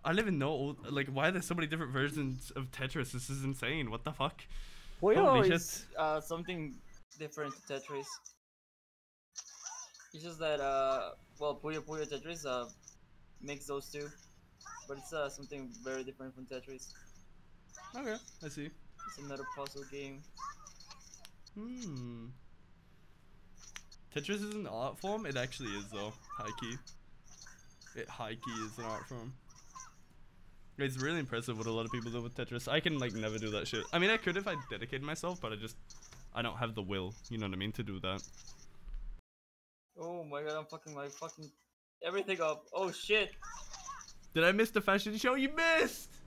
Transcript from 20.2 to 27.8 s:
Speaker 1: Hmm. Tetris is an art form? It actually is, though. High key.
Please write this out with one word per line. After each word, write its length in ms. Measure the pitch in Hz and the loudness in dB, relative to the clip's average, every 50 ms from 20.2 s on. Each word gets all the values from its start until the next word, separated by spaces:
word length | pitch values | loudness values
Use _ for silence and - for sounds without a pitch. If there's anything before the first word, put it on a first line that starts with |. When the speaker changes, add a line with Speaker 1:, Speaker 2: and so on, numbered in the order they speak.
| - - - - 1077 1077 1077 1077 1077 1077 - - - - - - - - - - - - - - - - - | -14 -16 -12 -10 -10 -10 -10 -12 -16 -18 -16 -18 -18 -16 -18 -18 -18 -18 -18 -16 -16 -16 -16 -16 -20 -14 -12
Speaker 1:
Hmm. 720 | 208 214 240 254 254 240 190 147 127 123 120 120 117 113 120 127 127 - - - - - - - - - - - - - - - - - - - - - - - - - - - - - - - - - - - | -10 -8 -8 -8 -8 -6 -6 -6 -6 -6 -6 -8 -8 -10 -10 -12 -14 -16 -18 -18 -18 -20 -20 -20 -20 -20 -20 -20 -20 -20 -20 -20 -20 -20 -20 -20 -20 -20 -20 -18 -18 -16 -12 -12 -12 -12 -12 -18 -18 -18 -6 -6
Tetris 200 | - - - 202 208 208 | -4 0 0 0 0 0
is 60 | 208 214 | -2 -2
an 120 | 214 196 | -4 -4
art 300 | 127 101 113 123 139 - - | -2 -2 0 -2 -2 -2 -2
form? 260 | 185 190 208 220 220 | -2 0 0 0 0
It 100 | 151 135 | 0 0
actually 360 | 127 123 127 - - 135 113 | 0 0 0 -2 -6 -4 -4
is, 180 | 101 101 101 101 | -2 -4 -4 -4
though. 240 | 110 101 101 107 113 - - - - | -4 -4 -4 -4 -6 -10 -12 -10 -8
High 140 | - - 110 988 932 | -6 -4 -4 -4 -4
key. 160 | 127 113 113 131 - - - - - - - - - - - - - - - - - - - - | -4 -6 -6 -6 -10 -14 -16 -16 -16 -18 -20 -18 -18 -18 -18 -16 -16 -16 -18 -18 -20 -20 -20 -18